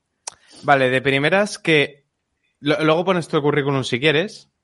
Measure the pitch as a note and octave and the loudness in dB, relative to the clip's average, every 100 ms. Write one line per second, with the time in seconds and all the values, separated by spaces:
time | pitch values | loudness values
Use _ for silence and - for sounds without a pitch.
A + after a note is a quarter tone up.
0 | _ _ - - _ - C#3 C#3 C3 C3 | _ _ -20 -20 _ -8 0 2 2 0
1 | B2+ C3+ D3 F#3+ G#3 - - D3+ C#3 - | 0 0 0 0 -2 -4 0 2 0 -6
2 | _ _ _ _ _ _ C#3+ D3+ D#3 D#3 | _ _ _ _ _ _ -4 0 2 0
3 | F3+ F3+ - D#3+ C#3+ C#3+ C#3 C#3 B2 A#2+ | 0 -2 -2 -2 0 0 0 -2 -2 -2
4 | D3+ D3 G#3 - - _ | 0 0 -2 -8 -20 _